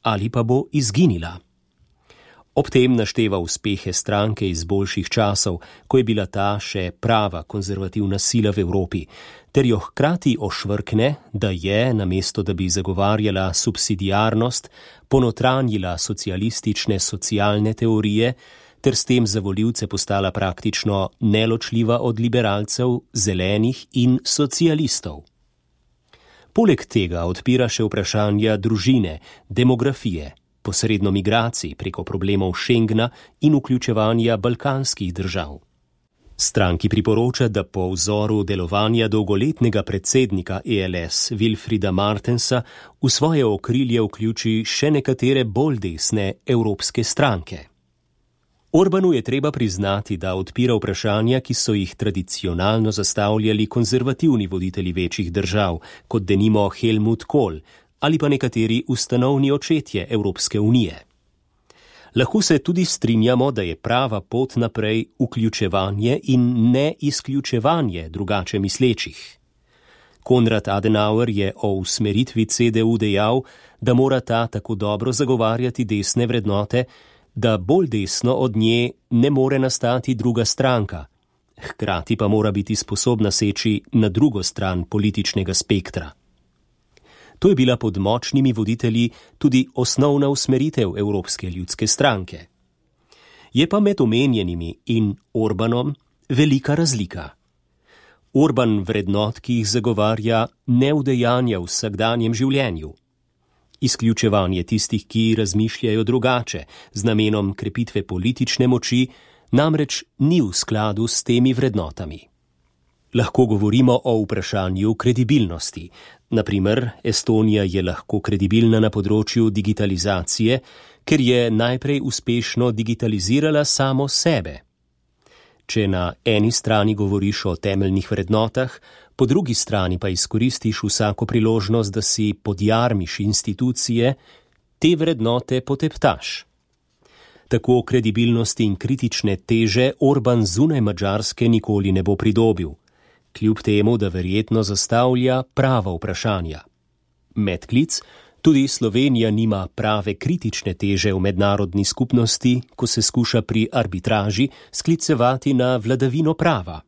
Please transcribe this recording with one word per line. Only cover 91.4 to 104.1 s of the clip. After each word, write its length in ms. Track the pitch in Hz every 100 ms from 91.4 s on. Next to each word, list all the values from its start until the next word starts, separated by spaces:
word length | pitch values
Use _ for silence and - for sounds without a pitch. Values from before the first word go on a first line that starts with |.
| 92
ljudske 380 | 90 87 - 107
stranke. 580 | - 139 104 87 82 85 _ _ _ _ _ _ _ _ - -
Je 140 | 120 165
pa 100 | 202
med 220 | 202 202
omenjenimi 720 | 117 117 139 113 90 85 85 - -
in 300 | 113 104 - _
Orbanom 640 | 117 110 98 113 120 135 143 _ _ _
velika 460 | 127 151 135 - 147
razlika. 540 | 165 123 95 87 76 _ _ _ _ _ _ _ _ _ _
Orban 460 | 131 117 110 117 104
vrednot, 600 | 92 107 92 101 107 -
ki 140 | -
jih 140 | 123 104
zagovarja, 800 | 120 113 107 104 113 110 113 113 _ -
ne 280 | 123 135
udejanja 640 | 151 135 127 120 123 123 98
v 80 | 87
vsakdanjem 640 | - 110 98 113 117 113
življenju. 600 | 110 135 139 123 82 76 - _ _ _ _ _ _ _ _
Izključevanje 840 | 127 - 113